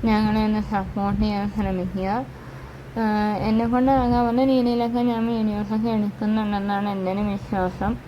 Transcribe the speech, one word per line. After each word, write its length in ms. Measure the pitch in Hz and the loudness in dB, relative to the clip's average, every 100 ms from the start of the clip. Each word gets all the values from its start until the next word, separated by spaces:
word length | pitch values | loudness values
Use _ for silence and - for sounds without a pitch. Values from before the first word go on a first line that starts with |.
ഞങ്ങളെ 400 | 226 214 214 214 | 2 4 4 2
ഒന്ന് 160 | 214 214 | 2 0
സപ്പോർട്ട് 600 | 214 202 190 208 202 202 | 0 -2 -2 -2 0 0
ചെയ്യാൻ 280 | 214 202 202 | 0 0 -2
ശ്രമിക്കുക. 600 | 202 196 185 180 190 190 226 262 - - - - - - 226 | -2 -2 -2 -4 -4 -2 -2 -4 -12 -16 -16 -16 -16 -10 -4
ആ, 60 | 220 214 214 202 | 0 0 0 0
എന്നെക്കൊണ്ട് 540 | 214 220 233 247 262 | 0 2 2 2 4
ആകാവുന്ന 540 | 269 247 240 240 240 | 4 4 2 2 2
രീതിയിലൊക്കെ 540 | 269 262 240 240 233 240 | 4 4 2 0 0 0
ഞാൻ 280 | 240 226 233 | 0 0 0
വീഡിയോസൊക്കെ 640 | 233 214 208 208 220 226 | 0 0 -2 -2 0 0
എടുക്കുന്നുണ്ടെന്നാണ് 1000 | 220 208 - 214 220 208 202 202 202 208 | 0 -2 -2 0 0 0 -2 -2 -2 -2
എൻ്റെ 220 | 196 185 | -2 -2
ഒരു 80 | 190 | 0
വിശ്വാസം. 720 | 208 202 - 196 185 - 196 233 | -2 -4 -2 -2 -2 -2 -4 -4